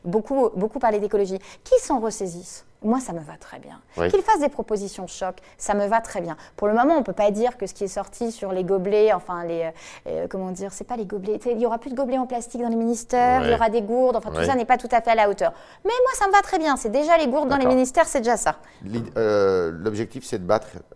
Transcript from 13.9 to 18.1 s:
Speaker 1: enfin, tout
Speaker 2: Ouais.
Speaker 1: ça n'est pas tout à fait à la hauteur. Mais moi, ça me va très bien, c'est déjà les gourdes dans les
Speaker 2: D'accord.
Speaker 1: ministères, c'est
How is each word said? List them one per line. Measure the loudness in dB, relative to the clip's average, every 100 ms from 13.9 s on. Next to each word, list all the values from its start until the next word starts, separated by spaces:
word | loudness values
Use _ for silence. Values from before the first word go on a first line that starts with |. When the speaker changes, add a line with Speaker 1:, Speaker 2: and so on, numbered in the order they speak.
| 2 2 2
Speaker 1:
enfin, | -2
tout | 0
Speaker 2:
Ouais. | 2
Speaker 1:
ça |
n'est | 2
pas | 2 2
tout | 2
à | 0
fait | 2
à | 4
la | 2
hauteur. | 2 -2 -2 -20 -6 -2
Mais | 2
moi, | 2
ça | 2 4
me |
va | 4
très | 4 0
bien, | 0 0
c'est | 0
déjà | 0 4 4
les | 4
gourdes | 0 2
dans | 2
les |
Speaker 2:
D'accord. | 4 4
Speaker 1:
ministères, | 4 2
c'est | 2